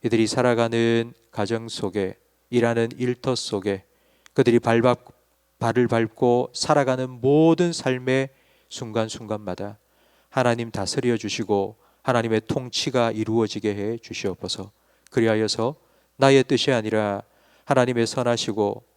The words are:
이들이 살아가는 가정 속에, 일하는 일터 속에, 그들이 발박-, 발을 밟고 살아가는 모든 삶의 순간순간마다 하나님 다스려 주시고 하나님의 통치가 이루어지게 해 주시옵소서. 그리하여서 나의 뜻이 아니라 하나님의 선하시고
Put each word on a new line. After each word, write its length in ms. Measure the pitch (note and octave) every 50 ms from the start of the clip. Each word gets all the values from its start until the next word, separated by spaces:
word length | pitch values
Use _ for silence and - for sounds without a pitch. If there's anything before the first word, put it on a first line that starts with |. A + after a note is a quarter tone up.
| -
이들이 240 | A#2+ A2 A2+ A2+ G#2+
살아가는 840 | - - A#2+ B2 A#2+ A2+ A#2 A#2 A2+ A#2 A#2 A#2 A#2 A#2 A#2 A#2 - _ _ _ _
가정 360 | - G#2 F#2+ A2+ A2+ A2+ A2+
속에, 480 | - - - G2 F#2 G#2 G2 F#2 G2 _ _ _ _ _ _ _
일하는 380 | B2 A#2+ A#2 A#2 A#2 A#2 A#2 A#2 B2+ -
일터 360 | B2+ B2 B2 - - C3+ B2+
속에, 500 | A#2 - - - G2+ F#2+ G#2 G2 F#2+ - _ _ _ _ _ _ _ _ _ _
그들이 280 | - C3+ A#2+ A#2 A#2+
발박-, 520 | - A#2+ A2+ A#2 A#2 B2+ A#2+ - _ - - _ _ _ _ _ _ _ _ _
발을 300 | - A#2 A2+ B2 B2 A#2
밟고 640 | A#2+ A#2 A2+ A2+ _ - C3+ B2 A#2+ B2 B2+ - _
살아가는 580 | - - - D#3 D3 C#3 B2+ C3 B2+ C3 B2+
모든 640 | B2+ B2 A#2 C3+ C#3+ D3+ D#3+ E3 E3 D#3+ F3 F3 E3
삶의 560 | - - C3+ B2+ B2+ B2+ B2+ C3 C3+ C3+ C3 _ _ _ _ _ _ _ _
순간순간마다 1080 | - - C3+ A2+ G#2+ A#2 A2 A2 G#2+ - A#2 G#2 A2 G#2 G#2 G2 F2+ - G2 G2+ G#2+ _ _ _ _ _ _ _ _ _ _ _ -
하나님 380 | C3+ B2+ B2 A#2 A#2 A#2 A#2 -
다스려 440 | - G2 F2+ - - B2+ A#2+ A#2+
주시고 600 | A2 - G#2 - - A2+ - G#2+ G2+ G2 G2 A2+ _ _ _ _ _ _
하나님의 400 | - B2+ A#2+ A2+ A#2 A2 A2 - _
통치가 640 | - C#3 B2+ B2 - - - C#3 B2+ C3 A#2+ A2+ A2+
이루어지게 600 | G#2+ A2 G#2+ A2 A2+ A2 G#2 - A2 G2 G#2+ G2+
해 260 | G2+ G2+ G#2 A#2 A#2
주시옵소서. 760 | _ - A2+ - - G2+ F2+ - - F#2 - - F#2+ G2+ _ _ _ _ _ _ _ _ -
그리하여서 640 | C3 A2+ A2+ A2 G#2+ A2 G#2 - - A2 B2 D#3 _ _ _ _ _ _ _ _
나의 260 | _ C3+ C3+ C#3 C3+ B2+
뜻이 300 | - C#3+ A#2+ - - C3+
아니라 500 | A#2 G#2+ A2 G#2 A2 G#2+ G#2 G2+ G2 - _ _ _ _ _ _ _ _
하나님의 440 | - C#3+ C3 B2 B2 B2 A#2+ A#2 A2+
선하시고 760 | - - B2 A#2+ A#2+ A2+ - - G#2 G#2+ G#2 G2+ G#2 - _ _ _